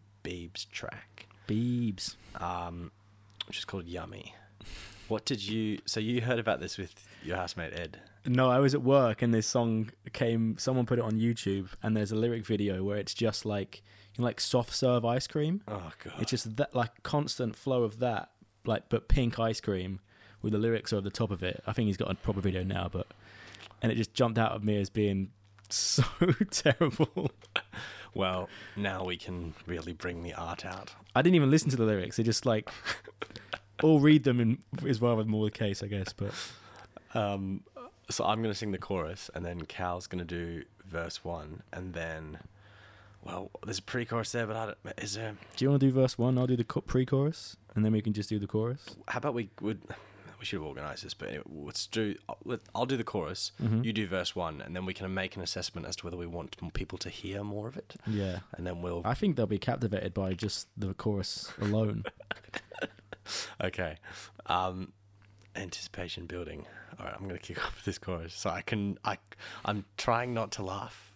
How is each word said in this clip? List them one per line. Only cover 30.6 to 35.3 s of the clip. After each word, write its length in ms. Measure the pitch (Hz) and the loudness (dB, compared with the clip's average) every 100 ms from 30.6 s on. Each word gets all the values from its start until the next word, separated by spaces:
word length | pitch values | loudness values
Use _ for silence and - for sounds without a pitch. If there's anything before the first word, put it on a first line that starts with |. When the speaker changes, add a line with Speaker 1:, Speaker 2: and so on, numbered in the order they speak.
| 95 | -8
Speaker 1:
out. 260 | 92 - - - 127 | -10 -12 -18 0 4
Speaker 2:
I 60 | |
didn't 140 | 160 175 | 8 8
even 140 | 135 | 8
listen 200 | 156 - | 6 6
to 80 | 127 | 2
the 80 | 110 | 4
lyrics. 320 | 101 90 - | 2 0 0
They 60 | |
just, 220 | 113 107 127 | 2 2 4
like, 240 | 110 - - - - - - - | 2 0 -8 -6 -6 -8 -14 -12
<laughs> 580 | - - - - - | -14 -10 -10 -10 4
all 160 | 156 151 | 8 10
read 220 | 147 156 131 | 10 10 8
them 140 | 123 | 6
in, 160 | 113 127 - - - | 6 4 -2 -4 0
is 160 | 110 | 4
rather 220 | 120 110 | 4 4
more 220 | 110 | 2